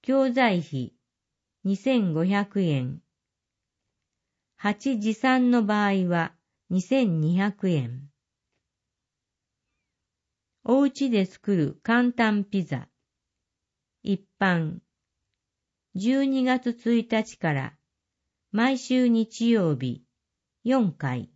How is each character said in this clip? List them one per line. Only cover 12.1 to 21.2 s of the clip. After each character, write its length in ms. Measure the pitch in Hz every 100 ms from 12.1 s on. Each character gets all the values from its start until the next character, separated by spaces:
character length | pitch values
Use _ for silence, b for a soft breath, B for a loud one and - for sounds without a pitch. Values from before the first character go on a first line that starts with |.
単 320 | 240 220 208 202
ピ 180 | 196
ザ。 240 | 160 127 - _ _ _ _ _ _ _ _ _ _ _
一 240 | - 196 _ _
般。 400 | 196 175 156 175 _ _ _ _ _ _ _ _ _ _ _ 185
十 280 | 214 269
二 220 | 277 269 254
月 260 | 254 247
一 340 | 233 226 233 233
日 260 | 220 220 -
か 140 | 165
ら、 240 | 139 131 _ _ _ _ _ _ _ _
毎 260 | 202 247 262
週 300 | - 254 247
日 420 | 226 220 - 233
曜 260 | 226 170 139
日、 280 | 127 - _ _ _ _ _ _
四 300 | 226 262 202
回。 360 | - 139 123